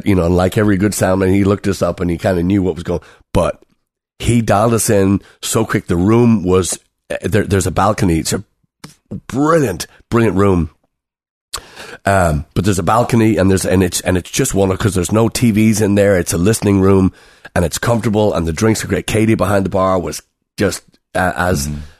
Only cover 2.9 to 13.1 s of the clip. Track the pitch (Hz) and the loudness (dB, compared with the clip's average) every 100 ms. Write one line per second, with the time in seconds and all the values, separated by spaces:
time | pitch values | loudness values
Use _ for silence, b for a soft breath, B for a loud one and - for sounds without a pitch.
2.9 | 85 - B B - 82 - _ _ _ | -6 -8 B B -2 -2 -4 _ _ _
3.9 | _ _ - - 120 113 101 113 113 - | _ _ -10 -2 0 2 2 2 0 0
4.9 | 104 98 98 - b - 117 113 110 - | 2 2 0 -2 b -6 -2 -2 -2 -2
5.9 | 87 92 117 120 110 87 92 87 - _ | 0 2 4 4 2 2 0 0 -6 _
6.9 | _ - - 101 101 - 98 90 78 98 | _ -12 -8 -4 -2 0 0 -2 0 -2
7.9 | 110 95 82 - - - _ _ _ - | 0 0 0 -2 -6 -8 _ _ _ -20
8.9 | - - 202 - 220 151 - 127 87 - | -20 -18 -16 -8 -2 2 2 0 -4 -10
9.9 | b b 113 113 92 101 92 78 _ _ | b b 0 2 2 2 2 0 _ _
10.9 | _ _ _ _ _ _ - B B B | _ _ _ _ _ _ -18 B B B
11.9 | B - 98 87 76 - - 98 95 87 | B -2 2 2 0 -4 -4 0 0 0
12.9 | 110 120 | 0 2